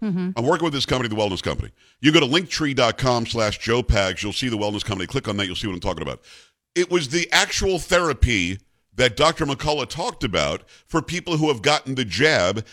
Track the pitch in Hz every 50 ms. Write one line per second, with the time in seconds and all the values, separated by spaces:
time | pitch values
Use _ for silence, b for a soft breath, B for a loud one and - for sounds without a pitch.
0 | 220 208 175 185 180 185 185 117 117 147 180 156 170 160 143 131 - - 139 127
1 | 120 113 107 107 104 101 92 - - 85 71 67 60 53 _ b b b b b
2 | 123 151 156 165 143 120 147 185 175 - - - 156 143 131 131 120 113 113 -
3 | 135 127 123 117 117 - 117 113 107 104 - - - 113 117 131 - - 113 101
4 | 98 95 90 - 101 104 - - 131 123 113 104 104 104 104 101 - - 98 95
5 | 87 - - 135 - 110 101 101 101 90 90 - 113 104 90 85 - 95 85 78
6 | 76 69 62 - B B B B B B B B _ _ - 175 180 160 180 170
7 | 143 117 151 175 165 - 151 180 202 185 - - 202 190 185 156 - - 185 175
8 | 175 156 127 - - 123 117 95 85 87 95 101 _ _ _ _ _ _ - 107
9 | 127 123 - - 151 165 - - 156 139 135 - 147 151 151 143 120 - - 156
10 | 180 247 - - 151 110 90 80 73 73 85 - - b b b b b - 160
11 | - 151 165 175 - 175 165 151 156 156 139 107 92 147 151 151 - 131 135 131
12 | 123 98 80 104 147 156 147 104 87 92 101 110 - B